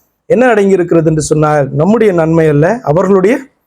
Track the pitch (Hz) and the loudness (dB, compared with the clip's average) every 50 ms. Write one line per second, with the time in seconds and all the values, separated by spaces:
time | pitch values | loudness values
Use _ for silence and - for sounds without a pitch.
0 | _ _ _ _ _ - 170 220 254 254 220 202 196 196 190 175 170 170 175 165 | _ _ _ _ _ -2 0 0 2 2 2 2 2 2 0 0 0 0 0 0
1 | 156 165 156 156 151 - 151 151 151 151 151 147 139 139 139 139 160 196 226 240 | 0 0 -2 -2 -2 -2 -2 0 0 0 0 -2 -2 -2 -2 -2 0 0 0 2
2 | 220 202 175 170 160 160 165 165 160 156 147 143 156 185 226 247 - 143 147 180 | 0 0 0 0 0 0 0 2 2 2 2 2 0 0 -2 -4 -4 -2 -2 0
3 | 190 185 202 190 185 214 277 - - _ _ _ _ | 0 2 0 2 2 0 -2 -2 -6 _ _ _ _